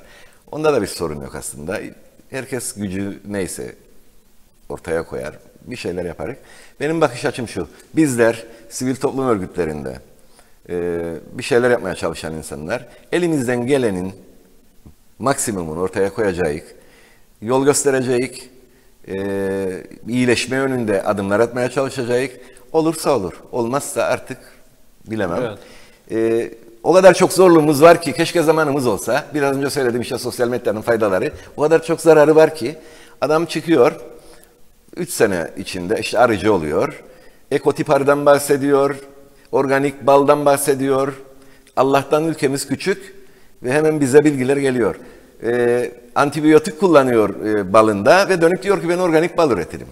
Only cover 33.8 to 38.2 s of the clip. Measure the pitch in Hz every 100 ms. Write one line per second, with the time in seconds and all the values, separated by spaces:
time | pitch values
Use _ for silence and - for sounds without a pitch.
33.8 | 143 - - - - - - _ - _
34.8 | _ - 175 - 110 87 78 - 92 92
35.8 | 87 113 - 101 120 101 104 95 76 87
36.8 | 143 - - - - - - 143 147 139
37.8 | 147 139 139 143